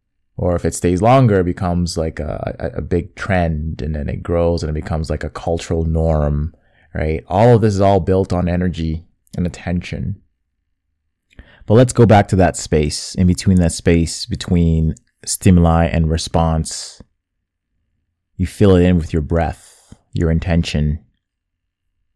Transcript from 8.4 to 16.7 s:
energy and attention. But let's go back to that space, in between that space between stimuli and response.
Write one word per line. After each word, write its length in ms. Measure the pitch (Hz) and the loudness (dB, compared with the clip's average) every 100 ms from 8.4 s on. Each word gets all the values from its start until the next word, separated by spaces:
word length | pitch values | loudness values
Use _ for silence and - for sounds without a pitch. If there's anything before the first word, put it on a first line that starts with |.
| 87 | -2
energy 580 | 87 90 80 80 80 - _ _ - | -2 -2 -4 -6 -6 -10 _ _ -6
and 100 | 87 | -6
attention. 760 | - - 87 - - 64 101 _ _ _ _ _ _ _ _ _ _ _ - - _ - | -6 -6 -6 -6 -8 -8 -10 _ _ _ _ _ _ _ _ _ _ _ -20 -20 _ 2
But 100 | 110 | 4
let's 180 | 127 | 4
go 120 | - 113 | 4 6
back 220 | 104 101 | 6 4
to 60 | 92 | 2
that 200 | 87 - | 2 0
space, 580 | - 78 76 - - - | -2 0 0 -4 -8 0
in 120 | 90 | 0
between 300 | 90 - 92 | 2 2 4
that 140 | 85 | 2
space 540 | - - 85 82 - - | 0 2 2 2 -4 -10
between 720 | 85 - 90 85 80 80 - _ _ - | -8 -2 2 2 2 0 -4 _ _ -10
stimuli 600 | - 104 90 85 82 85 | 0 4 6 6 4 2
and 240 | - 80 | 0 0
response. 920 | 80 - 85 82 80 78 | -2 -2 -2 0 -2 -4